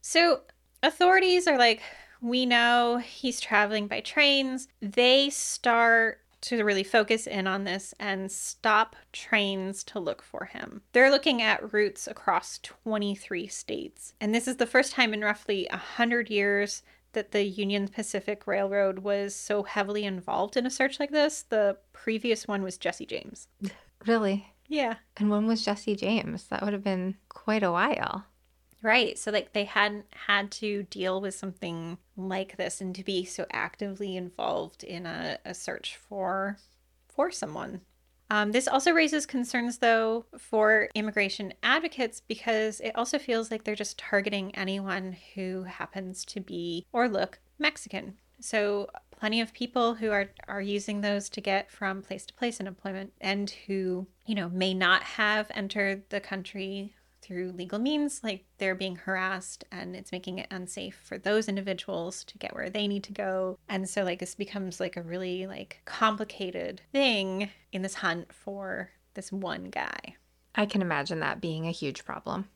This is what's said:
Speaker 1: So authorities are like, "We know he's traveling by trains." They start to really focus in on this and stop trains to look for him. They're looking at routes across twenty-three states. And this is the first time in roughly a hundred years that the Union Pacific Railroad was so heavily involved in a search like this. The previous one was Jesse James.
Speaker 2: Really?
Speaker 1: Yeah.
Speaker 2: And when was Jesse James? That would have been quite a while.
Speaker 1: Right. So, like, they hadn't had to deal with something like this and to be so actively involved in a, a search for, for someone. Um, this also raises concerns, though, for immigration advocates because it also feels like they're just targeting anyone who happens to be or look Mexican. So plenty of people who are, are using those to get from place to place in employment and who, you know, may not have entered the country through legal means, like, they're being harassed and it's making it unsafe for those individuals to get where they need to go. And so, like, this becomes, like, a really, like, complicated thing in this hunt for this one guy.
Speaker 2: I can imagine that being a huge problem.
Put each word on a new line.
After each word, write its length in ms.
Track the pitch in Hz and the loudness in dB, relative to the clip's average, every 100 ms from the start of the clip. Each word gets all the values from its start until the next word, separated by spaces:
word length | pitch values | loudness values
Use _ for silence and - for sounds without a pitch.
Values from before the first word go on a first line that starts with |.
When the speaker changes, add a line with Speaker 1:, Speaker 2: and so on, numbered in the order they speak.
Speaker 1:
So 400 | - 330 339 294 - _ _ _ | 4 6 6 4 0 _ _ _
authorities 640 | 285 - 359 381 370 359 359 | 0 6 8 8 8 4 6
are 100 | 269 | 6
like, 240 | 240 220 - - - - | 6 6 -4 -18 -20 -8
"We 260 | 233 254 254 | 0 2 4
know 520 | 240 240 240 240 240 | 6 6 6 4 0
he's 420 | 233 - 247 233 | -4 -6 -4 -4
traveling 480 | - 208 208 214 208 | 2 4 4 0 -2
by 140 | - | -4
trains." 680 | - 302 285 277 262 262 - _ | -2 4 4 4 2 -4 -10 _
They 480 | 202 247 247 269 277 | -2 4 6 6 4
start 880 | 277 - - 247 233 233 226 226 - _ _ | -2 -4 0 4 6 6 6 4 -2 _ _
to 220 | - 240 | -4 0
really 200 | 208 196 | 2 2
focus 440 | 196 233 208 220 - | 4 4 4 2 0
in 180 | 202 190 | -2 -2
on 200 | 196 196 | -2 -2
this 280 | 190 - - | -6 -8 -8
and 320 | 208 190 196 | -4 -4 -4
stop 640 | - - - 226 214 220 - _ | -6 -8 0 4 4 2 -4 _
trains 680 | - - 214 202 196 190 196 | -16 0 2 2 -2 -4 -8
to 160 | - 214 | -8 -6
look 240 | 165 - | -4 -6
for 220 | - - - | -10 -12 -10
him. 360 | - - - _ | -10 -12 -14 _
They're 200 | 247 269 | 6 8
looking 280 | 277 330 240 | 6 4 2
at 320 | 220 208 214 | 2 0 0
routes 360 | 208 202 - - | 2 2 0 -12
across 520 | - - 175 - - | -4 0 0 -2 -14
twenty-three 840 | - - 220 214 202 196 - 180 190 | -16 -10 -4 -2 -2 -4 -6 -8 -6
states. 680 | - - - - - - _ | -10 -8 -8 -8 -14 -20 _
And 140 | 214 | 0
this 140 | 233 247 | 0 0
is 80 | 254 | -2
the 100 | 233 | 4
first 280 | 262 269 | 4 4
time 200 | - 233 | 2 2
in 80 | 214 | 2
roughly 460 | 214 208 - 202 - | 0 -2 -2 -2 -2
a 80 | 180 | -6
hundred 540 | - - 233 240 226 | -8 0 2 2 2
years 500 | 208 202 202 202 - _ _ _ | 2 4 2 0 -4 _ _ _
that 180 | 226 208 | -4 0
the 120 | 208 | 0
Union 440 | 202 185 196 202 196 | 0 0 0 0 0
Pacific 580 | 214 214 202 202 208 - | -4 -4 -4 -4 -4 -2
Railroad 520 | 196 196 202 196 190 | 0 2 4 2 2
was 360 | 202 202 202 - | 0 0 -2 -6
so 260 | - 208 | 0 0
heavily 440 | 202 214 196 208 202 | 0 -2 0 -2 -2
involved 520 | 185 180 196 208 262 | -4 -2 0 2 0
in 80 | 247 | -2
a 60 | |
search 280 | - 269 269 | 0 0 0
like 120 | 285 | 0
this. 320 | 302 302 302 | 4 2 0
The 340 | - 220 202 196 _ | 0 2 2 0 _
previous 540 | - - 220 240 220 - | -6 -2 0 0 0 0
one 160 | 202 | -2
was 140 | 190 180 | -2 -2
Jesse 280 | 170 - - | -4 -4 -8
James. 420 | - - - - _ 196 - _ _ 226 | -8 -10 -18 -20 _ -12 -12 _ _ 2
Speaker 2:
Really? 400 | 233 202 202 - _ _ | 4 4 0 -4 _ _
Speaker 1:
Yeah. 280 | 302 247 220 _ - | 0 0 -2 _ 0
Speaker 2:
And 120 | 208 | 4
when 160 | 208 220 | 4 4
was 200 | 226 - | 2 0
Jesse 320 | 208 - 202 | -2 -2 0
James? 480 | 190 226 - 165 - | 2 0 0 -8 -6
That 180 | - | -4
would 100 | 208 | -2
have 100 | 202 | -2
been 340 | 202 185 185 190 _ | -2 0 -2 -6 _
quite 340 | - - 214 | -8 0 2
a 120 | 190 | 2
while. 520 | 170 233 - - - - _ _ _ _ _ | 4 2 2 -2 -6 -10 _ _ _ _ _
Speaker 1:
Right. 380 | 220 240 233 - | 4 4 4 -2
So, 100 | - | -2
like, 220 | 208 - | -2 0
they 120 | 214 202 | -4 0
hadn't 400 | 214 208 208 - - - | 2 2 0 -12 -10 0
had 220 | 202 202 | 0 0
to 300 | - 214 202 | -6 -4 -4
deal 380 | 190 202 185 190 | -6 -4 -2 -2
with 140 | 196 185 | -4 -6
something 640 | 196 180 175 165 165 180 _ - | -10 -8 -8 -6 -8 -12 _ -10
like 400 | 190 190 190 - | -4 -4 -4 -6
this 260 | 175 - | -6 -6
and 140 | 185 180 | -8 -6
to 80 | |
be 220 | 190 185 185 | -4 -4 -4
so 200 | - - | -8 -6
actively 640 | - 143 - 202 190 202 185 | -4 -6 -6 -8 -6 -6 -6
involved 680 | 180 - - - 165 - | -8 -6 -4 -2 -6 -12
in 220 | - 175 175 | -14 -10 -10
a, 320 | 165 170 - - | -8 -8 -8 -10
a 80 | |
search 440 | 185 - - - - | -10 -10 -8 -10 -14
for, 600 | _ 202 185 190 196 202 _ _ _ _ _ | _ -6 -4 -2 -4 -8 _ _ _ _ _
for 220 | - 339 | -2 -2
someone. 520 | - - 156 - 185 _ _ _ _ _ | -2 -8 -8 -8 -10 _ _ _ _ _
Um, 220 | 208 208 | 0 4
this 140 | 233 269 | 4 6
also 240 | 269 349 | 6 8
raises 360 | 330 320 302 - | 6 6 2 0
concerns, 520 | 262 240 247 240 240 | -2 0 0 -2 4
though, 460 | 233 226 220 226 - - | 6 6 4 0 -4 -20
for 500 | - 220 214 214 208 214 | 0 6 8 6 4 0
immigration 580 | 214 208 196 - 190 - | 0 2 0 0 -8 -2
advocates 600 | 226 294 320 262 233 - _ | 2 2 0 -2 -4 -4 _
because 520 | 220 - 220 220 214 | -4 0 2 0 -2
it 160 | 226 233 | -4 -2
also 240 | 247 285 | -2 -2
feels 320 | 277 226 220 | 0 -2 -2
like 140 | 220 - | -6 -4
they're 100 | 214 | -4
just 240 | 208 - | -6 -8
targeting 560 | - 202 196 202 190 - | 0 2 2 -2 -4 -4
anyone 600 | 190 196 196 190 190 180 - - | -4 -2 -2 -4 -6 -12 -14 -8
who 280 | 185 185 | -6 -6
happens 600 | 180 - - 196 185 185 - | -8 -8 -8 -8 -10 -10 -10
to 140 | 208 | -10
be 460 | 185 175 170 170 - | -8 -6 -6 -6 -2
or 160 | 240 247 | 2 2
look 320 | 202 185 - _ _ | 2 -2 -4 _ _
Mexican. 560 | 302 302 - 196 - 196 _ _ | -2 -2 -10 -10 -10 -16 _ _
So 500 | - 220 208 202 202 - _ | -4 0 2 0 -4 -12 _
plenty 300 | - 214 226 | -6 -2 0
of 120 | 226 | -2
people 400 | - 240 247 233 | -6 -2 2 2
who 160 | 226 220 | 2 0
are, 220 | 208 196 - - | 0 -2 -8 -8
are 140 | 202 | -6
using 400 | 196 202 202 202 | -2 -2 -2 -2
those 280 | 202 202 196 | 0 -2 -4
to 120 | - | -6
get 280 | 196 190 - | -2 -2 -2
from 320 | - 196 190 | -6 -6 -6
place 240 | - 190 - | -8 -12 -12
to 80 | |
place 260 | _ 240 226 | _ -4 -4
in 60 | 196 | -10
employment 480 | 190 196 190 196 _ | -8 -8 -8 -10 _
and 300 | 190 202 202 - - | -2 -2 -2 -8 -4
who, 400 | 196 185 180 190 _ - | -2 0 -2 -6 _ -4
you 80 | |
know, 160 | 208 175 | -4 -2
may 240 | 180 185 | 0 0
not 300 | 185 180 185 | 4 4 4
have 480 | - - 214 214 208 | 2 0 2 2 -2
entered 560 | - 196 214 196 196 196 | -6 -4 0 0 -2 -6
the 100 | 202 | -8
country 760 | 196 190 185 202 190 196 202 _ _ _ | -4 -8 -6 -8 -8 -8 -10 _ _ _
through 300 | - 180 185 | -10 -6 -6
legal 260 | 180 175 208 | -8 -6 -2
means, 420 | 254 302 294 - | 0 2 0 -4
like, 220 | 220 190 _ _ | -6 -8 _ _
they're 160 | 190 | -2
being 220 | 190 190 175 | -2 -4 -6
harassed 680 | - 190 185 190 - - - | -4 -2 -2 -4 -8 -16 -16
and 240 | 185 180 185 | -12 -10 -12
it's 160 | - | -10
making 280 | 185 185 185 | -8 -8 -10
it 80 | - | -8
unsafe 500 | 190 175 - 180 - | -10 -10 -10 -12 -14
for 160 | - 185 | -12 -6
those 280 | 190 214 220 | 0 0 0
individuals 760 | 196 196 180 - 175 170 190 | -4 -4 -6 -4 -6 -6 -10
to 160 | - - | -16 -12
get 160 | - - | -10 -8
where 160 | 185 | -6
they 160 | 208 208 | -2 -2
need 160 | 202 | -2
to 100 | 196 | -6
go. 460 | 202 196 190 185 185 - | -6 -4 -2 -2 -6 -6
And 180 | 196 190 | -6 -4
so, 160 | - | -2
like, 140 | 185 180 | -2 -4
this 160 | 180 | -8
becomes, 460 | - 202 202 190 - | -8 -8 -6 -8 -4
like, 180 | 185 175 | -6 -6
a 60 | |
really, 420 | 170 180 185 180 190 | -8 -6 -4 -6 -8
like, 360 | 190 190 - - | -10 -14 -18 -14
complicated 960 | - 220 214 214 - 190 180 175 185 _ | 0 0 0 -8 -6 -8 -6 -8 -10 _
thing 600 | 277 269 214 190 185 202 - _ | 2 2 2 0 -2 -6 -10 _
in 120 | 190 | -6
this 100 | 190 | -6
hunt 400 | - 185 170 - | -2 -2 -2 -8
for 560 | - - 196 190 190 190 _ _ | -16 -12 -10 -8 -8 -10 _ _
this 180 | - 190 | -14 -8
one 340 | 196 185 - 185 | -6 -6 -6 -6
guy. 500 | - - - - - _ _ _ - | -6 -6 -8 -14 -20 _ _ _ -2
Speaker 2:
I 100 | 208 | 0
can 160 | 208 | 0
imagine 380 | 180 151 143 160 | 0 -2 -2 -4
that 220 | 147 - | -4 -4
being 260 | 170 160 165 | -6 -4 -6
a 40 | |
huge 340 | 170 143 - - | -4 -6 -6 -10
problem. 440 | - - 180 196 | -10 -6 -6 -6